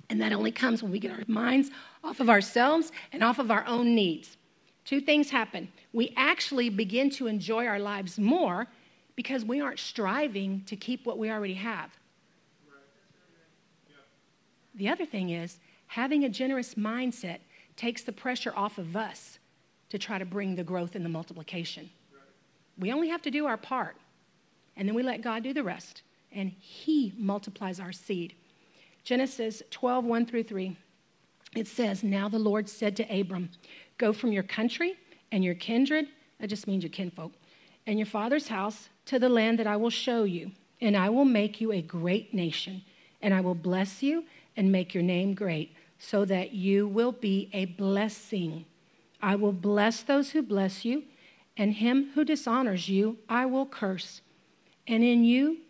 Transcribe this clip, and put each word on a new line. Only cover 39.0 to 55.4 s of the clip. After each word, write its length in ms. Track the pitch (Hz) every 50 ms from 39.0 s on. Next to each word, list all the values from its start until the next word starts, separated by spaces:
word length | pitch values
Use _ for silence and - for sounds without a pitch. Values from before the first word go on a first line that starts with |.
| _
to 140 | - 269 254
the 100 | 240 254
land 300 | 247 226 220 226 233 220
that 80 | 226
I 100 | 208 208
will 140 | 208 226 233
show 320 | 233 - - 262 240 233 214
you, 280 | 196 175 170 160 196 - - _ _ _ _
and 160 | 240 214 202
I 120 | 196 185 202
will 140 | 226 262 285
make 380 | 269 240 208 208 208 214 -
you 100 | 226 220
a 100 | 208 185
great 520 | 156 160 - 170 165 175 185 226 - - -
nation, 500 | 190 175 160 151 - - 190 190 185 - - _ _ _ _ _ _
and 120 | - 208 190
I 60 | 190
will 160 | 180 180 180
bless 460 | 170 160 180 180 185 196 190 - -
you 240 | 269 277 320 339 330 - - - - _ _
and 140 | 226 190 190
make 220 | 196 185 180 180 -
your 100 | 185 175
name 320 | 180 180 175 190 202 196
great, 400 | 190 208 185 160 151 160 - - - _ _ _ _
so 260 | - - - 202 202
that 280 | 185 190 180 185 - -
you 340 | 196 180 196 196 196 208
will 240 | 208 196 226 233 247
be 380 | 247 247 226 202 190 196 196 - -
a 120 | 196 190
blessing. 1000 | 180 175 202 202 190 196 196 214 220 214 - - - 220 190 175 160 156 165 160 - _ _ _ _ _ _ _ _ _ _
I 140 | - 190 202
will 180 | 202 208 202 196
bless 480 | 180 175 202 208 208 208 226 226 -
those 300 | - - 277 285 277 277
who 100 | - 311
bless 420 | 277 - 208 196 196 190 190 - -
you, 180 | 226 254 302 - - - _ - - _ _ _ _ _
and 160 | - 202 208 208
him 380 | 208 220 240 254 269 277 277 -
who 80 | 294 302
dishonors 640 | 269 311 285 - 240 226 262 262 226 190 175 165 185
you 300 | 196 190 208 220 226 - - -
I 160 | 226 240 254
will 200 | 262 254 262 269
curse. 560 | 277 - - 220 190 185 170 - - - - - _ _ _ _ _ _ _ _ _ _ _ _
And 160 | - 226 220 233
in 200 | 247 240 240 233
you 360 | 233 240 254